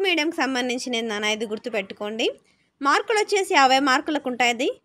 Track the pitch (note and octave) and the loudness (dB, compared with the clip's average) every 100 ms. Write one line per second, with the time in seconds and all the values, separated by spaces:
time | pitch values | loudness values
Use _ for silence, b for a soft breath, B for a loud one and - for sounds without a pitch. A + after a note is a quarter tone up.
0 | F#4+ E4 D#4 E4 C4+ B3+ B3+ B3 C4 A#3 | 2 0 0 0 -2 0 -2 -4 -4 -4
1 | A#3 G#3 G#3+ G#3+ A3 G#3+ A#3+ A3 G3 - | -4 -2 -2 -2 -4 -6 -6 -6 -6 -8
2 | G#3 A3 E4 C#5+ _ _ _ - C#4 F4+ | -8 -2 -4 -4 _ _ _ -4 0 0
3 | G#4+ G#4+ G#4 G4+ F4+ D#4+ C4 C4 C#4 C4+ | 2 0 2 0 2 4 6 6 4 2
4 | D4+ D4+ C4 A#3+ A#3+ A#3 E4 C5+ | 0 -4 -4 0 0 0 -2 -4